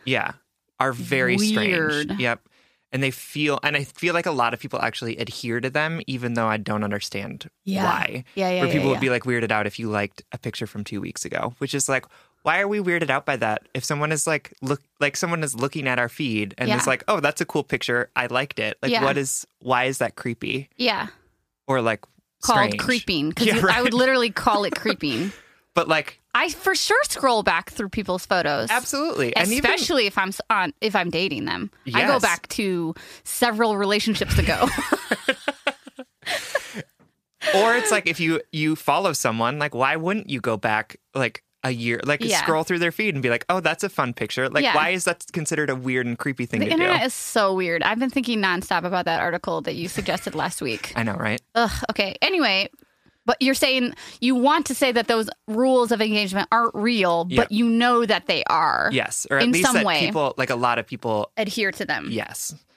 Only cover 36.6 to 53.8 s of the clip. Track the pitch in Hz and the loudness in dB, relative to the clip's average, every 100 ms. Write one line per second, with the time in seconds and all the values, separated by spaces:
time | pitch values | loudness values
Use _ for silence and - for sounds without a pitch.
36.6 | - 220 - _ _ _ _ _ 208 196 | -6 -12 -14 _ _ _ _ _ 2 4
37.6 | 226 240 220 208 165 160 160 151 - 156 | 6 4 2 2 0 0 0 0 -2 -2
38.6 | 156 156 - 147 196 143 127 113 117 147 | 0 2 2 2 2 0 0 2 0 0
39.6 | 147 120 131 160 165 208 - 131 - 110 | -4 0 0 0 -2 -4 -4 -4 -2 0
40.6 | 113 107 - - _ 135 120 - _ _ | 2 0 -2 -14 _ -4 -4 -4 _ _
41.6 | 131 123 117 117 135 147 226 180 - 160 | -6 -2 -2 -2 -2 -2 0 0 2 0
42.6 | 160 180 170 - 214 143 127 117 - 185 | 0 0 0 0 -2 0 0 0 0 0
43.6 | 160 165 196 - 127 - 107 - 131 - | 0 -2 -2 -2 -2 -2 -4 -2 0 2
44.6 | 269 151 160 185 180 170 - 175 151 156 | 4 4 2 0 -2 -4 -6 -6 -2 -2
45.6 | 143 131 127 127 120 120 143 131 123 - | -2 -2 -2 0 -2 -4 -4 -4 -4 -2
46.6 | - 330 359 349 247 - - 233 196 190 | 0 2 2 2 0 -4 -2 2 2 2
47.6 | 185 165 - 220 262 269 240 226 196 180 | 0 0 0 0 0 -2 -2 0 0 0
48.6 | - 180 175 185 175 165 175 175 - 165 | 0 -2 0 0 0 0 0 -2 -2 -4
49.6 | 160 156 170 - 190 180 - 156 156 - | -4 -6 -6 -4 -2 -4 -4 -4 -4 -4
50.6 | 135 107 - - 113 98 110 110 - 233 | -6 -6 -6 -2 -2 -2 -2 -4 -4 -2
51.6 | 226 - - 220 196 - 302 370 247 190 | 0 -2 -4 -4 -4 -2 0 2 2 2
52.6 | 196 - _ _ _ _ - 240 247 269 | -2 -8 _ _ _ _ -2 2 2 4
53.6 | 277 262 | 2 2